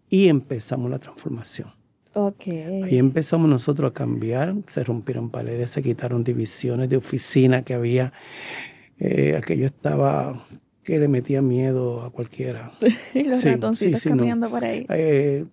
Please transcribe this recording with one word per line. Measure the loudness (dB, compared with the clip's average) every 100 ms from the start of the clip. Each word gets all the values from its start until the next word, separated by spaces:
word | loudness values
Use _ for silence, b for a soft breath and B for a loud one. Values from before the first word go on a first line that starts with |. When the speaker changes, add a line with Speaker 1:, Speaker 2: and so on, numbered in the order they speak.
| _
Speaker 1:
y | 4 6
empezamos | 6 2 -8 -6 -6 -4
la | -6
transformación. | -10 -14 -10 -8 -10 -12 -14 -18 _ _ _
Speaker 2:
Ok. | -2 -2 -2 -6
Speaker 1:
Ahí | -8 -6 -6 2 4
empezamos | 4 2 0 2 4
nosotros | 4 2 0 -2
a |
cambiar, | -2 -4 -2 -2 -2 -2 -4 -6
se | -4
rompieron | -4 -4 -4 -6 -6
paredes, | -6 -6 -4 -4
se | -2
quitaron | -2 -2 -2 -2
divisiones | 0 -2 -4 -4 -4 -2 0
de | 0
oficina | 0 -6 0 4 6 4
que | 0
había. | -2 0 2 0 B B B B B B B B _
Eh, | 0 2 2 0
aquello | -2 0 -2
estaba | -2 -2 0 2 0 -2 -8 B -20 _ _
que | -4 0
le | 2
metía | 2 0 0
miedo | 2 2 0 0 -2 -6
a | -8
cualquiera. | -10 -10 -8 -8 -8 -12 0
Speaker 2:
<laughs> | 0 0 -2
Y | -2
los | 0 2
Speaker 1:
Sí, | 2
Speaker 2:
ratoncitos | 2 0 0 2 2
Speaker 1:
sí, | 2
sí, |
no. | 2
Speaker 2:
caminando | 2 0 -2
por | -2
ahí. | -4 -4 -2
Speaker 1:
Eh, | 0 4 4 4 0 -4